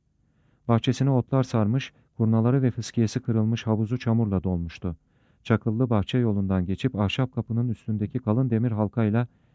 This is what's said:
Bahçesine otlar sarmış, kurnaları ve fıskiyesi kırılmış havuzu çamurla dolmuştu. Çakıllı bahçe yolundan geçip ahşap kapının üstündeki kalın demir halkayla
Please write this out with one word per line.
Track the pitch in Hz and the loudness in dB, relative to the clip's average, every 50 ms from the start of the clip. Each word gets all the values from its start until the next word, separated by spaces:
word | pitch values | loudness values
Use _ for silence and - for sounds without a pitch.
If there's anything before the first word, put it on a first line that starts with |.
| _ _ _ _ _ _ _ _ _ _ _ _ _ | _ _ _ _ _ _ _ _ _ _ _ _ _
Bahçesine | - 117 110 - 131 123 - 131 139 | 0 2 2 2 0 0 2 2 2
otlar | 135 123 117 - 139 131 127 | 2 0 0 2 0 0 0
sarmış, | - - 113 107 101 120 135 - - - _ _ _ _ | 0 0 0 2 2 0 -2 -4 -6 -14 _ _ _ _
kurnaları | - 113 110 113 113 113 120 127 139 | 0 0 2 2 4 2 2 2 2
ve | 131 120 | 2 0
fıskiyesi | - 120 107 - - 120 113 104 - 131 | 0 -2 -8 -4 0 0 0 2 0 -2
kırılmış | - - 110 110 110 110 117 - - | -2 0 0 2 2 0 0 -2 0
havuzu | 110 110 104 110 101 123 127 | 0 0 0 0 -2 -4 -2
çamurla | - 117 113 117 117 104 98 90 80 | 0 0 2 2 2 2 0 0 0
dolmuştu. | 92 90 85 85 82 - - - 87 82 - _ _ _ _ _ _ _ _ _ | 0 -2 -2 -4 -6 -10 -8 -8 -8 -8 -8 _ _ _ _ _ _ _ _ _
Çakıllı | - 113 101 - 113 107 117 131 117 | 0 0 2 2 -2 -2 0 0 2
bahçe | 117 101 95 - - | 2 0 0 0 -2
yolundan | 127 120 110 101 101 98 95 95 92 90 | 0 0 0 0 0 0 0 0 0 0
geçip | 90 92 - - 127 - | -2 -4 -4 -4 -4 -2
ahşap | 139 104 95 - - 131 123 | 0 -2 -2 0 -2 -4 -4
kapının | - 117 - - 113 117 120 123 | -4 -6 -6 -4 -4 -2 -2 -2
üstündeki | 104 - _ - 107 101 107 92 - 123 | -4 -6 _ -6 -4 -4 -4 -4 -6 -4
kalın | - 107 107 127 135 123 | -2 0 0 0 2 0
demir | 113 110 120 123 | 0 0 0 0
halkayla | 107 104 107 95 - 120 110 104 107 117 120 - _ _ _ _ | 0 0 -2 -2 0 0 0 2 2 0 -2 -4 _ _ _ _